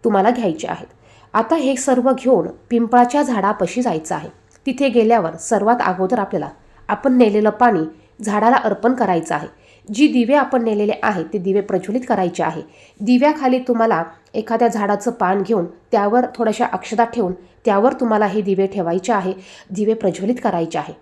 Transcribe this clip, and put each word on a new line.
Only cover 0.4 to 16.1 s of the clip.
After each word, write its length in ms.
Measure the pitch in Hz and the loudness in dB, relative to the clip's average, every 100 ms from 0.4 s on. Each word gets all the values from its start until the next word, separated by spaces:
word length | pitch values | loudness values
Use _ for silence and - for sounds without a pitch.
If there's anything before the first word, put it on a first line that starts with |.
| 214 156 - | -2 -4 -8
आहेत. 180 | 170 - _ _ - _ | -10 -12 _ _ -20 _
आता 220 | 214 226 | -4 0
हे 220 | 330 269 262 | 0 0 -2
सर्व 360 | 277 247 254 | 0 2 2
घेऊन 340 | 254 247 220 165 - _ | 0 2 2 0 -10 _
पिंपळाच्या 520 | 240 226 247 247 285 | -2 2 4 4 2
झाडापाशी 600 | 285 226 196 208 180 247 | 0 0 -2 0 -4 -2
जायचं 320 | 247 160 156 | -2 -4 -6
आहे. 140 | 160 160 - _ _ - | -8 -8 -18 _ _ -8
तिथे 220 | 254 277 | 0 2
गेल्यावर 480 | 233 220 233 165 - | 4 4 2 0 -6
सर्वात 400 | - 208 202 247 - | -2 0 2 2 0
अगोदर 320 | 185 185 240 | 0 -2 -2
आपल्याला 300 | 196 180 143 - - - - | -2 -6 -6 -14 -20 -18 -6
आपण 280 | 208 277 254 | -2 2 4
नेलेलं 340 | 226 208 214 | 4 4 0
पाणी 300 | 208 240 185 156 - _ - | 4 2 2 -2 -10 _ -10
झाडाला 340 | 208 208 220 262 | -4 2 4 4
अर्पण 380 | 226 226 240 | 0 0 0
करायचं 400 | 262 214 170 160 | 0 0 0 -2
आहे. 140 | 151 - _ _ _ - | -6 -6 _ _ _ -12
जी 140 | 208 294 | 0 2
दिवे 260 | 247 226 | 4 2
आपण 300 | 285 269 254 | 2 2 0
नेलेले 280 | 226 208 208 - | 0 0 -2 -2
आहेत, 220 | 220 185 160 | -2 -4 -4
ते 60 | 208 | -4
दिवे 220 | 180 196 | 0 -2
प्रज्वलित 400 | 196 190 185 240 247 | 0 -4 -2 -6 -2
करायचे 340 | 202 180 180 | -2 -2 -2
आहे. 200 | 165 160 - - - _ | -4 -4 -14 -20 -20 _
दिव्याखाली 580 | 208 247 285 302 262 254 | 2 4 4 2 0 0
तुम्हाला 460 | 254 233 226 165 165 - _ | 0 0 2 0 -4 -12 _
एखाद्या 340 | - - 226 233 | -10 -4 0 0
झाडाचं 420 | 214 202 202 233 | 0 -2 0 -2
पान 320 | 233 185 196 | -2 0 0
घेऊन 220 | 190 220 | 0 -2
त्यावर 640 | 170 - _ 214 202 | -2 -10 _ 0 2